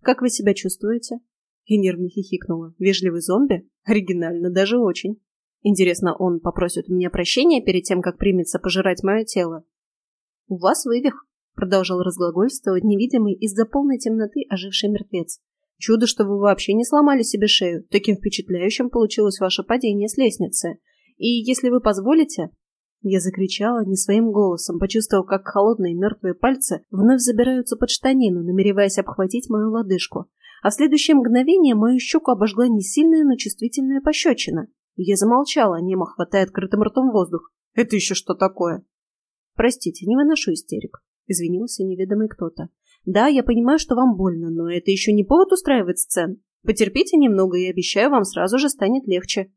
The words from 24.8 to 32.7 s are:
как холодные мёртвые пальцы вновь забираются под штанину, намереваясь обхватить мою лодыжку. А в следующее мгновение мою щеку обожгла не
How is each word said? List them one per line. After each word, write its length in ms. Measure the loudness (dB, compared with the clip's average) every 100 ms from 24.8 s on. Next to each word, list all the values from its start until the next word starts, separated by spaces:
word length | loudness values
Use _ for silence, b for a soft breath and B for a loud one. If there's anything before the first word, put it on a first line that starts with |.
| -2 -2 0 0 0
как 220 | -4 -2
холодные 460 | 2 2 2 -2
мёртвые 400 | 0 -2 -2 -6
пальцы 500 | -2 0 0 -4 -6 _
вновь 300 | 2 4 4
забираются 560 | 2 2 2 0 -2 -4
под 120 | -2
штанину, 540 | -2 0 2 2 0
намереваясь 540 | 0 2 2 4 2 0
обхватить 520 | -4 -2 -2 -4 -2
мою 220 | -2 0
лодыжку. 540 | -2 -2 -2 -4 -10 -12 _ b b
А 80 | -4
в 40 |
следующее 420 | 2 2 2 4 4
мгновение 600 | 6 2 4 4 6 4
мою 240 | 4 2
щеку 320 | 2 -2 0
обожгла 360 | 2 0 2
не 140 | 2